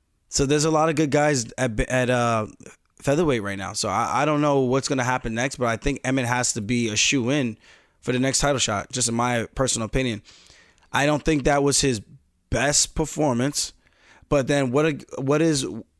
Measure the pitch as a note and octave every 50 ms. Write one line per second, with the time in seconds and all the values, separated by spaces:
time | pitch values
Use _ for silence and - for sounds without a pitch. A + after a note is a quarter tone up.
0 | _ _ _ _ _ - - - C#3+ C3+ D3 D3+ D3 D#3+ D#3+ D3+ D#3 E3 D#3 C#3+
1 | D#3+ C#3+ B2 D3 D3 D3+ D3+ B2+ A2+ A2+ - - B2+ B2 G#2+ G#2 C3 - B2+ B2+
2 | B2+ A#2+ B2 B2 A#2+ A#2 A2+ A2 G#2+ - - - - - - _ _ _ _ -
3 | - C#3+ C#3 D#3 F3+ D3+ B2+ A2+ G2 G2 G2 G2 F#2+ F#2+ G#2 - - G#2 F#2 A2
4 | A#2 - - B2 C#3+ D3+ D3+ D3 D3+ D3 C#3+ C#3 C3 B2 B2+ C3+ - - C#3+ C3
5 | A#2+ B2 B2+ B2+ - A#2+ A2+ A#2 B2+ C#3 - - B2 A#2 A2+ G#2+ - C#3+ C#3 -
6 | - B2+ C3 C3+ B2 A#2 B2 B2 B2 - - A#2+ G#2 G2+ B2 A#2+ A#2 G#2+ G#2 G#2
7 | - - C#3+ C#3 A2+ A#2+ C#3+ D3+ C3 A#2 G#2+ - _ - - - _ _ _ _
8 | - - B2+ B2 C3 C3+ B2+ - - C#3+ C#3+ B2 - - G#2+ G2 - - - B2+
9 | A#2+ - A#2 A#2 A#2+ B2 B2 A#2 G#2+ - - - C3 B2 - A#2 A2+ G#2 - C3+
10 | C3 B2 A2 G2+ - - - - - - - - - _ _ _ _ _ - B2+
11 | C#3+ D3 D3+ C#3+ - D#3+ D#3 C#3+ B2 D#3 C#3+ C#3+ C#3 C#3+ C3+ - - C#3 B2 G#2
12 | - - - - _ _ _ _ _ _ - D#3 B2+ C#3+ D3 - - - - -
13 | D#3+ - - D#3 D3+ C#3+ B2 A#2 B2+ C#3+ C#3+ - - - - _ _ _ _ _
14 | _ - - - - - D3+ C#3+ C3 A#2 C#3+ C#3+ C3+ B2 A#2+ C#3+ D#3 D#3+ D3 C3
15 | - - - - C#3 C3 D3 D3+ E3 E3 D#3 C#3 B2+ - F#2+ A2+ - _ _